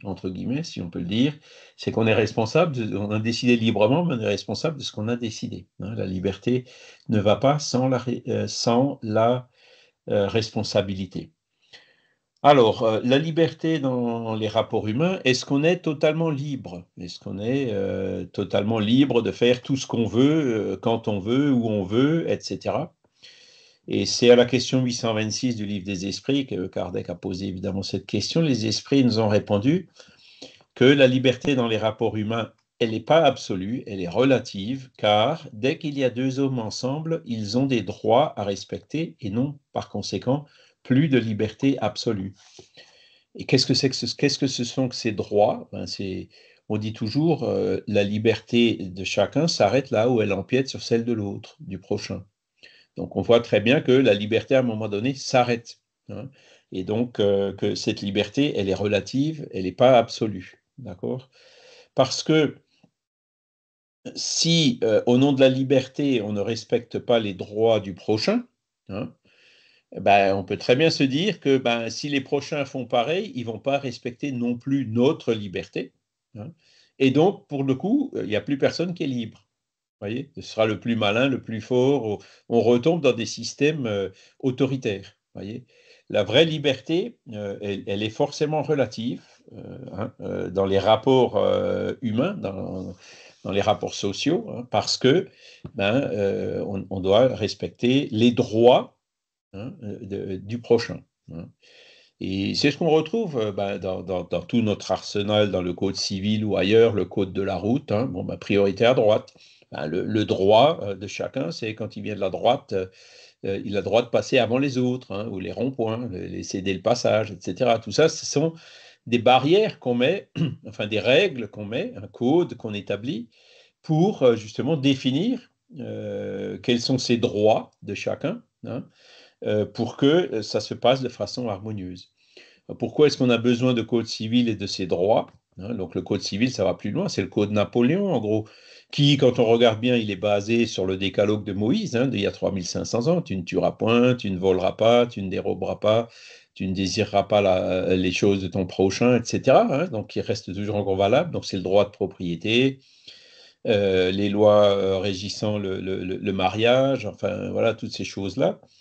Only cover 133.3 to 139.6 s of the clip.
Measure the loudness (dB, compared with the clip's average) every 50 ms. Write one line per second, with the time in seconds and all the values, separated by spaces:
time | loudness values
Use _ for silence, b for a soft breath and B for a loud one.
133.3 | 2 2 2 2 2 2 2 0 0 0 0 0 0 -2 -2 -4 -6 -8 -4 0
134.3 | 2 2 2 2 0 -4 -6 -6 -6 -6 -4 -2 0 0 2 2 2 2 0 -2
135.3 | -8 _ _ _ _ -14 -10 -8 -6 -6 -6 -6 -6 -6 -4 -2 -2 -4 -2 -4
136.3 | -2 0 0 0 0 0 0 0 0 -2 -6 -4 -4 -4 -4 -2 -2 -2 -4 -2
137.3 | 0 0 0 2 2 0 0 0 2 2 2 4 2 0 0 0 -2 -2 0 0
138.3 | -2 -2 -2 B B B B B B B B B 0 2 4 4 6 6 4 4
139.3 | 4 4 4 4 6 6